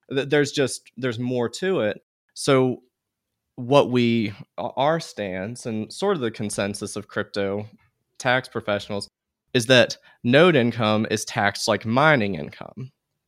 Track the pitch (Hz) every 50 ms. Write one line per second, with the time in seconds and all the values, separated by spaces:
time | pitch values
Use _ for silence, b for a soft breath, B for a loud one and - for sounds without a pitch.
0 | _ - 123 139 127 139 143 147 147 135 - - 139 123 - - _ _ _ -
1 | 123 131 117 110 123 123 127 123 120 113 - - - 185 190 160 113 104 - -
2 | _ _ _ _ _ _ _ - - - 139 131 131 131 120 - - _ _ _
3 | _ _ _ _ _ _ _ _ _ _ _ - 127 117 139 143 127 98 123 127
4 | 120 117 117 117 110 101 101 - 165 - _ - 92 117 - - 131 147 160 165
5 | 160 - - - 104 98 92 92 92 107 120 117 - 123 110 110 110 - - -
6 | - 202 202 165 123 113 - - 113 104 - - 107 98 101 - - 101 - 107
7 | 98 - - - 101 - - 104 101 98 98 104 104 110 - - _ _ _ _
8 | _ _ _ - - 131 123 127 127 - - 117 - - 104 104 - - 107 101
9 | 101 - _ _ _ _ _ _ _ _ - 127 113 107 131 123 113 - - -
10 | b b b b b 120 120 139 165 185 165 139 117 120 113 113 117 107 107 107
11 | 110 - - 110 - - - - 104 101 98 - - - 107 101 - 110 113 127
12 | 143 156 156 135 107 101 98 80 71 65 - - - 50 - - 131 131 _ _
13 | _ _ _ _ _